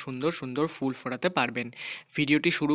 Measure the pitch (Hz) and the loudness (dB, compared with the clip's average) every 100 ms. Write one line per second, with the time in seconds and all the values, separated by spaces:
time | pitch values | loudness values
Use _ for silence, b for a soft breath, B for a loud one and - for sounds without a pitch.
0 | - 127 147 165 131 127 156 - 135 127 | -8 -4 -2 -2 -4 -2 -2 0 -4 -2
1 | 131 127 180 180 120 120 120 B B B | -6 -2 0 2 0 -2 -8 B B B
2 | B - 143 151 160 - 147 | B -2 4 4 4 2 2